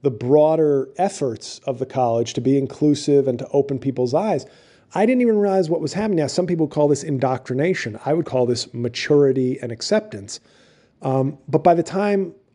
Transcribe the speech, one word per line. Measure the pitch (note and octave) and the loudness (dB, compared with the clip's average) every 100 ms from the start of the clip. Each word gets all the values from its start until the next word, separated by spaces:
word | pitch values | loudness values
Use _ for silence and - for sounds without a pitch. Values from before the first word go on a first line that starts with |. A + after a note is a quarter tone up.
the | C#3+ | -2
broader | A2 B2 D3 D3+ D#3+ D#3 C#3 C3+ - | -2 2 4 6 4 2 2 -2 -2
efforts | F#3+ - C#3 A2 - - | -4 -2 -6 -6 -12 -12
of | - A#2+ | -8 -6
the | B2+ | -4
college | C3+ B2 A#2 A#2 | 0 0 2 -2
to | - | -2
be | B2 C#3 | 0 0
inclusive | C3+ - D3+ D3 - C#3+ C3+ | 0 0 0 2 2 2 2
and | A#2+ | -2
to | B2+ | -2
open | C#3+ C#3 C3+ | -2 0 -2
people's | C#3 B2+ B2+ | -4 -2 0
eyes, | C#3 G#3+ D#3+ - _ _ _ _ | 0 0 -2 -6 _ _ _ _
I | - A#3 | 0 2
didn't | B3+ | 2
even | B3 G#3+ | 2 2
realize | G3+ F#3+ E3 | 2 2 0
what | E3 | 0
was | D3 | -2
happening. | F3+ G#3+ F3+ | -4 -2 0
Now, | C#3+ | 0
some | - F3+ | -2 -2
people | E3+ D#3 | 0 -2
call | - D3 | 2 2
this | D3 | 2
indoctrination. | D#3+ C3+ C3 B2+ - B2+ D#3+ F#3 - G#2 - | -2 -2 -2 -2 -4 -2 0 -2 -4 -8 -2
I | |
would | D#3 D#3+ | -2 0
call | C3 B2 | 0 0
this | A#2+ - | 0 -4
maturity | B2 A#2+ - - D3 C#3+ C3+ B2+ C3 | -6 -6 -6 2 4 4 2 0 -2
and | B2 | -8
acceptance. | A2+ - G#3+ G#3+ G#2 G2 - _ _ _ _ _ _ | -10 -2 -2 -2 -14 -14 -16 _ _ _ _ _ _
Um, | C#3+ C3 C3+ D3 - | -2 0 0 -4 -2
but | D3+ | 2
by | F3 E3+ | 4 2
the | |
time | E3 F#3+ G#3 G3+ F#3 - _ | 2 -2 0 0 -2 -8 _